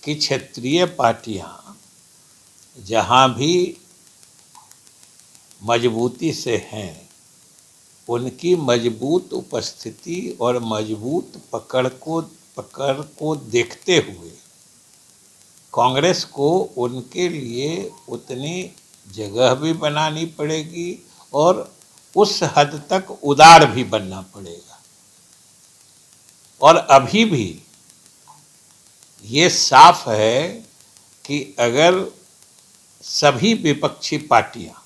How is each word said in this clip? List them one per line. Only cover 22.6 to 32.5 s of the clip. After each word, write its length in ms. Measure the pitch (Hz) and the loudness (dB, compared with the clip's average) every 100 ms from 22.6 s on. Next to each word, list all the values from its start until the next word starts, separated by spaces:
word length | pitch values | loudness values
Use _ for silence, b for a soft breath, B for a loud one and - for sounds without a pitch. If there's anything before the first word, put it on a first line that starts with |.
| 147 156 147 | 2 0 -6
तक 220 | 190 190 - | -6 -6 -8
उदार 420 | 143 143 156 165 147 | -2 8 10 12 8
भी 180 | 104 117 | 0 -4
बनना 360 | 110 95 92 92 | -6 -6 -14 -16
पड़ेगा। 460 | 101 92 85 - - - _ _ _ _ _ _ _ _ _ _ _ _ - - _ - _ | -20 -20 -20 -20 -20 -20 _ _ _ _ _ _ _ _ _ _ _ _ -20 -20 _ -20 _
और 160 | 143 170 | 6 6
अभी 460 | - 135 127 208 220 | 6 4 6 0 2
भी 360 | 156 98 78 - - _ - - _ - - _ _ _ _ _ _ - - 104 | 0 -4 -8 -20 -20 _ -20 -20 _ -20 -20 _ _ _ _ _ _ -20 -20 -6
ये 240 | 131 175 | 0 0
साफ 580 | - - 131 160 175 - | 0 4 10 10 8 0
है 400 | 107 110 123 170 226 - _ - - _ _ - | 0 2 2 -2 -8 -20 _ -20 -20 _ _ -8
कि 160 | 143 - - | -8 -8 -2
अगर 440 | 120 123 165 185 185 - _ _ - | 0 4 4 4 -2 -12 _ _ -20